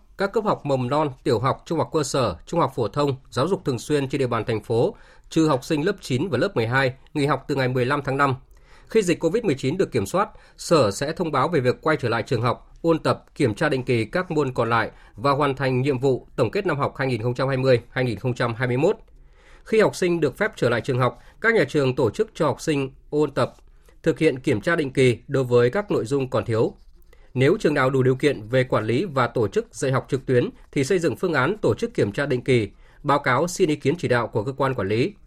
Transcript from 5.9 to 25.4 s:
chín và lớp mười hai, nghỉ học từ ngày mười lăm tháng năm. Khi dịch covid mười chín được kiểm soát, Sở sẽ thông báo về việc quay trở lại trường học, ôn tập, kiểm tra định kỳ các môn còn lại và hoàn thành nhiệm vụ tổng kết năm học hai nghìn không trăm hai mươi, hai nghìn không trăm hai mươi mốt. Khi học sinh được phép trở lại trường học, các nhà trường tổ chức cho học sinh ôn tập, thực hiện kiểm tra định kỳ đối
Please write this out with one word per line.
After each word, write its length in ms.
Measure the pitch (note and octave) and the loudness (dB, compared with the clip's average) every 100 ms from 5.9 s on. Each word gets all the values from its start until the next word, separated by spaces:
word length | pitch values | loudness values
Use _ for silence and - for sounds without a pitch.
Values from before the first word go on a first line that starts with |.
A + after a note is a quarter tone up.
| G3+ | -4
chín 280 | - B2+ F#3 | -4 -2 0
và 100 | B2 | 0
lớp 180 | F#3+ C3 | 0 0
mười 100 | A2+ | 0
hai, 280 | C3 C3+ B2+ - | 0 0 -4 -8
nghỉ 120 | D3+ C#3 | -2 0
học 180 | D3 - | 0 -2
từ 60 | |
ngày 140 | C3+ B2+ | -2 0
mười 180 | B2+ B2 | 0 0
lăm 160 | D3 | -2
tháng 120 | C#3 C#3 | -2 0
năm. 180 | C#3 C3 - - - - - | 0 0 -8 -20 -20 -20 -2
Khi 140 | A3+ | 0
dịch 180 | F3 D#3 | 2 0
covid 240 | E3 G#3+ | 0 0
mười 100 | A3 | -2
chín 220 | C3+ C3 F#3 | -2 -2 -2
được 160 | F#3 | 0
kiểm 140 | A#2+ G2 | -2 -2
soát, 220 | F3+ G#3+ - - - | -2 -2 -6 -20 -12
Sở 340 | - D#3+ G#2+ | 2 4 4
sẽ 220 | - C#3+ | 0 -6
thông 200 | E3 E3 | -4 -2
báo 160 | C#3+ D3 | 0 0
về 120 | E3 | 0
việc 160 | B2 A#2 | 0 0
quay 160 | D#3 D#3 | 0 0
trở 120 | A#2 | 0
lại 140 | A#2 | -2
trường 200 | G#2+ A#2+ | -2 -2
học, 300 | A#2+ A2 - - | -2 -4 -8 -4
ôn 160 | E3 D#3+ | 0 0
tập, 260 | C3+ A#2 - | 0 -2 -4
kiểm 200 | - C3 | -2 -2
tra 140 | G2+ D3+ | 0 0
định 140 | C3+ | -2
kỳ 220 | B2+ A#2+ | 0 0
các 260 | G#2+ F3+ F3+ | 0 -4 -2
môn 220 | D3+ C3+ | -2 -2
còn 180 | B2+ A#2 | 0 0
lại 200 | A#2 G#2 - - - | 0 -2 -6 -20 -4
và 160 | C3+ | -2
hoàn 240 | C#3 C#3+ C3+ | 0 0 0
thành 260 | C3+ B2+ | 0 0
nhiệm 160 | C3 B2+ | 0 0
vụ 280 | C3+ B2+ - - | 2 0 -4 -2
tổng 140 | A2+ | -2
kết 160 | G3 G3 | 0 -2
năm 120 | C#3+ | -2
học 160 | B2 - | -2 -2
hai 120 | C3+ | -4
nghìn 140 | A#2 | -2
không 120 | A#2+ | -4
trăm 140 | B2 C3+ | -2 -2
hai 80 | C3 | 0
mươi, 260 | C3+ A#2+ - | 2 2 2
hai 140 | B2+ | -4
nghìn 140 | B2+ G2 | -2 -2
không 160 | B2+ | -4
trăm 200 | A#2+ B2 | -2 -4
hai 140 | A2 B2+ | -2 -2
mươi 80 | B2 | 0
mốt. 200 | E3+ A3+ - - - - - - | 0 -2 -8 -20 -20 -20 -20 -18
Khi 160 | - A3 | -2 2
học 160 | E3+ - | 2 2
sinh 240 | F3 E3+ | -2 0
được 160 | D3 - | -2 -2
phép 160 | - - | -6 0
trở 120 | B2+ | 0
lại 120 | A#2 | 0
trường 180 | B2 B2+ | -2 0
học, 200 | B2 - - - | 0 -2 -20 -4
các 140 | A3 | 0
nhà 100 | A3+ C#3+ | 2 2
trường 260 | D3+ C3 | 2 0
tổ 160 | C3 A#2 | 2 0
chức 200 | - A3+ | 0 -6
cho 120 | - D3+ | -2 -2
học 140 | - | -2
sinh 300 | - C#3+ C3+ - - | -2 -2 -2 -10 -6
ôn 200 | D3+ D3+ | -2 -2
tập, 240 | - A#2 - - - - - | 0 -2 -4 -20 -20 -20 -6
thực 160 | E3 - | -4 2
hiện 200 | D#3+ C3 | 0 0
kiểm 220 | D3 A2 | -2 0
tra 160 | E3+ E3+ | 0 -2
định 160 | C3+ | -2
kỳ 260 | C3+ C3 A2 - | 2 2 2 -2
đối 160 | C3+ | -2